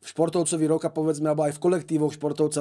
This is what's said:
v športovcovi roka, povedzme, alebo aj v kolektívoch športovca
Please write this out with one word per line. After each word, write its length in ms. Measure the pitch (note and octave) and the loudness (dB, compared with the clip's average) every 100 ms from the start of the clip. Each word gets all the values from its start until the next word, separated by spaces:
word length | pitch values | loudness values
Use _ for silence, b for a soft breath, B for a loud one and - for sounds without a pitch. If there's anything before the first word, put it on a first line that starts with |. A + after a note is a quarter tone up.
v 40 | - | -8
športovcovi 560 | - E3 F3 D#3+ E3 D#3 | -2 0 0 0 0 2
roka, 240 | D#3+ D#3+ | 0 -2
povedzme, 400 | D#3+ D#3 D3 D#3 | -2 -2 0 0
alebo 160 | D3+ D3 | 0 0
aj 80 | |
v 80 | D3 | 0
kolektívoch 480 | F3+ F#3 C3 D#3 D3+ | 0 0 0 0 0
športovca 480 | D3+ D3 D3 D3+ D3 | -2 -4 0 0 0